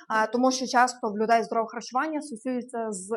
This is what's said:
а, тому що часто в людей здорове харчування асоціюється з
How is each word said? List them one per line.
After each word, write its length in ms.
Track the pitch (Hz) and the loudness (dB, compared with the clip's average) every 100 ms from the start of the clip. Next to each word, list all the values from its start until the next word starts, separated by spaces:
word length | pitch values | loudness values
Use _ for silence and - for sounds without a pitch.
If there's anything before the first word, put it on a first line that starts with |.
| - | -2
а, 180 | 220 220 | 0 2
тому 240 | 240 262 | 2 2
що 160 | 254 247 | 2 2
часто 440 | 247 254 - 220 | 4 4 2 -4
в 80 | 208 | 0
людей 240 | 220 233 | 4 4
здорове 260 | 208 226 220 | 2 -2 -2
харчування 500 | - - 254 311 302 | -6 -4 -2 -2 -4
асоціюється 680 | 294 226 262 247 247 233 220 | -6 -8 -4 -4 -4 -6 -4
з 180 | 196 190 | -6 -6